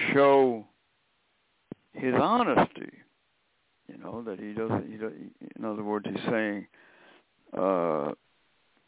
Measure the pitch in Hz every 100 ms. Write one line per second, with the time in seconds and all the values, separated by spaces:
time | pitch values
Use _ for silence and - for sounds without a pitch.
0 | - 143 139 139 131 113 107 _ _ _
1 | _ _ _ _ _ _ _ - _ -
2 | 131 127 156 233 214 123 - - - -
3 | - _ _ _ _ _ _ _ - -
4 | 85 110 113 92 104 104 113 107 101 110
5 | 110 - 90 - - - 113 107 104 104
6 | 101 101 - 117 107 101 98 _ - -
7 | - - _ _ _ - 92 92 85 78
8 | 73 - _ _ _ _ _ _